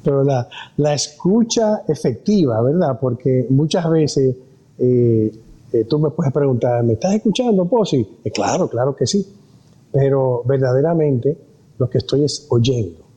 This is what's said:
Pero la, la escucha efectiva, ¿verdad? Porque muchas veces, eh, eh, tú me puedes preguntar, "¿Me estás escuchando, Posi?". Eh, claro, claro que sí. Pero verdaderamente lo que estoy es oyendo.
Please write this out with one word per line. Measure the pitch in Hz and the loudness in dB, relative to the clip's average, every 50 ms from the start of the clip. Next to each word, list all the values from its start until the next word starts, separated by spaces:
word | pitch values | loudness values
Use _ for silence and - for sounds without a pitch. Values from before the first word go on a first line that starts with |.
| - | 0
Pero | 156 139 139 139 | 0 0 2 2
la, | 139 139 127 120 - - - - - _ - | 2 0 -2 -4 -6 -12 -20 -20 -12 _ -2
la | 147 151 147 | 0 0 0
escucha | 131 - - - - - 170 196 233 233 233 - 240 226 214 214 208 - - | -2 -4 -8 -10 -4 -2 0 2 2 2 0 0 0 0 0 0 -2 -2 -4
efectiva, | 151 139 - 151 123 - - - 214 202 170 131 113 110 | -6 -2 -2 -4 -4 -4 -2 0 2 2 2 2 0 0
¿verdad? | 117 127 147 180 180 143 135 - | 0 0 2 0 0 0 -2 -2
Porque | - 127 123 120 - 139 127 127 127 - | -4 -4 -4 -2 -2 0 0 0 0 2
muchas | 135 135 151 156 - 190 165 160 | 2 2 2 0 -2 -2 0 0
veces, | 160 160 156 143 - 147 135 131 127 - - - - _ _ _ _ - | 2 2 2 0 0 0 0 0 0 -2 -10 -20 -20 _ _ _ _ -2
eh, | 123 127 123 123 120 117 113 113 110 107 107 - - - - - - - - | 0 2 2 4 4 4 2 2 0 -2 -4 -8 -20 -20 -20 -20 -16 -4 -2
eh, | 117 110 | -2 0
tú | 113 - 147 | 0 0 0
me | 156 151 | 0 -2
puedes | 147 - 170 139 | -2 -2 -2 -2
preguntar, | 131 151 143 139 127 120 - 127 123 120 120 | 0 0 0 0 0 0 0 0 0 0 2
"¿Me | 117 113 | 0 0
estás | - - 180 196 | 0 0 -2 -2
escuchando, | 214 - 226 185 240 254 247 214 190 180 | 0 0 0 -2 0 0 0 2 0 0
Posi?". | 175 262 233 208 - - 135 113 - - - _ | 0 0 0 0 0 0 -2 -2 -4 -8 -10 _
Eh, | 107 | -8
claro, | - - - - - 180 180 127 | -6 -4 -2 -2 0 -2 -2 -2
claro | - 117 123 139 135 | -2 -2 -2 -4 -2
que | - 139 | -2 -4
sí. | - - 202 196 - - - _ _ _ - _ _ - _ _ _ | -2 0 -2 -4 -4 -12 -20 _ _ _ -20 _ _ -20 _ _ _
Pero | - 139 139 139 135 139 135 131 123 120 - | -2 0 0 2 2 2 0 0 -2 -2 -2
verdaderamente | 123 139 135 131 127 123 131 143 160 170 165 156 147 139 120 113 139 156 - - _ - _ _ _ _ - | -2 0 0 0 2 2 2 2 2 0 0 2 2 0 0 0 -2 -4 -4 -10 _ -20 _ _ _ _ -6
lo | 131 120 | -6 -2
que | - 131 | -2 -4
estoy | - - - 135 147 | -4 0 0 0 0
es | 143 - - - - | 0 -2 -6 -6 -2
oyendo. | 123 120 117 123 131 120 107 87 82 - - _ _ | 0 2 2 2 0 -2 -4 -6 -8 -16 -20 _ _